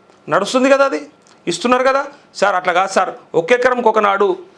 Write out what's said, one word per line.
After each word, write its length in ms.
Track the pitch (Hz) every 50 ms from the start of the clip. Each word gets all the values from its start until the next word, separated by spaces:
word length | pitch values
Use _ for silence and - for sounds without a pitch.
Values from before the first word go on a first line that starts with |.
| _ _ _ _ _ -
నడుస్తుంది 400 | 147 180 196 202 - 254 254 277 277
కదా 120 | 269 277
అది, 160 | 269 302 302 294 - - _ _ _ _ _ _ 175
ఇస్తున్నారు 360 | 170 - - 240 254 247 254
కదా 180 | 247 254 269 285 294 - - _ _ _
సార్. 200 | - 233 202 196
అట్లా 180 | 180 180 180 170
కాదు 180 | 175 190 196 - 208
సార్, 140 | 185 170 - - - _ -
ఒక 160 | - 202 -
ఎకరంకి 380 | 247 240 247 254 254 247 233 220
ఒకనాడు, 360 | 214 220 214 202 196 196 208 196 180 180 - - -